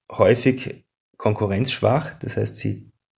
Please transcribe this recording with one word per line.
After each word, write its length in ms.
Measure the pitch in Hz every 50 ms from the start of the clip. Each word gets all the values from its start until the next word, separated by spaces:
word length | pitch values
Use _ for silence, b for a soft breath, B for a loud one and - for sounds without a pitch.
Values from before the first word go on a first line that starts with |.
| _ -
häufig 720 | - - 104 95 120 117 - 131 127 - - - - - _ _ _ _ _ _ _
konkurrenzschwach, 960 | - - 110 107 - 107 98 98 98 123 - - - - 107 123 151 - - -
das 200 | - - 117 -
heißt, 220 | 104 107 107 -
sie 340 | - - 107 104 104 - - _ _ _ _ _